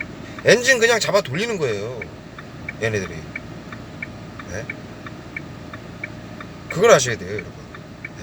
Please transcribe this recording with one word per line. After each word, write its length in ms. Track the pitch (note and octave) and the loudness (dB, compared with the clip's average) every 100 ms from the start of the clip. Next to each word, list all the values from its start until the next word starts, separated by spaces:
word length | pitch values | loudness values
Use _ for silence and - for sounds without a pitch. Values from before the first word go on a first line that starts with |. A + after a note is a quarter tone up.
| - - - - C3 | -10 -10 -12 0 6
엔진 340 | G#3+ B3 B3 | 8 8 6
그냥 200 | A#3 A3+ | 6 6
잡아 220 | - G3+ | 4 2
돌리는 360 | D#3 D3 A#3 G3+ | 2 0 0 0
거예요, 400 | C3+ G2+ A2 B2 F2+ - - - - - - - | 0 0 -2 -6 -10 -12 -14 -14 -14 -12 -10 -2
얘네들이. 320 | A2+ G#2+ F2+ E2 - - - - - - - - - - - - - | 0 0 -2 -6 -10 -10 -10 -12 -12 -12 -12 -10 -10 -10 -12 -12 -8
예? 120 | F#2 A#2 - - - - - - - - - - - - - - - - - - - - | -8 -8 -10 -10 -12 -12 -12 -12 -12 -10 -12 -12 -12 -12 -12 -10 -12 -12 -12 -12 -12 -6
그걸 220 | D#3+ A3+ | 6 10
아셔야 260 | E3+ B2+ G#2 | 10 8 0
돼요, 160 | F2+ | -2
여러분. 200 | G#2 F2+ - - - - - - - | -6 -6 -12 -14 -14 -14 -14 -12 -8